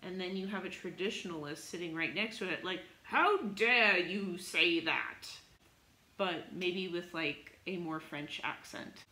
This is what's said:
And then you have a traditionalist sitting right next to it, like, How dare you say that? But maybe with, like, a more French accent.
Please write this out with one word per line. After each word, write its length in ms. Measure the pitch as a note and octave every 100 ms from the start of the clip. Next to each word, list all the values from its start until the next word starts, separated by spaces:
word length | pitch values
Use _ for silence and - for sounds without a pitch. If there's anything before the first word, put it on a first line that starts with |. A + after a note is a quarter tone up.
And 160 | F3+ F#3
then 160 | F#3 F#3+
you 120 | F#3+
have 180 | G3+ F#3
a 40 |
traditionalist 880 | - F#3 E3 F#3+ G#3+ F#3 E3 D3 C#3+
sitting 360 | - F#3 E3+ D#3+
right 180 | D#3+
next 240 | D3 A3 -
to 100 | F#3+
it, 140 | E3
like, 180 | F#3 F#3 - -
How 380 | - C4 F4+ G4+
dare 560 | A3 G3 A3 B3 G#3+ F#3
you 380 | E3+ G3 G3 F3
say 420 | - E3+ E3+ E3+
that? 460 | D#3 C3+ A#2+ - - - - - _ _ _ _ _ _
But 360 | F#3+ D#3+ -
maybe 340 | D3+ F3+ F3+ F#3
with, 260 | E3+ F3
like, 460 | E3 D#3 D3 - - -
a 100 | F#3
more 220 | E3+ D#3
French 400 | D#3+ D3 D3 -
accent. 600 | - - - - - - -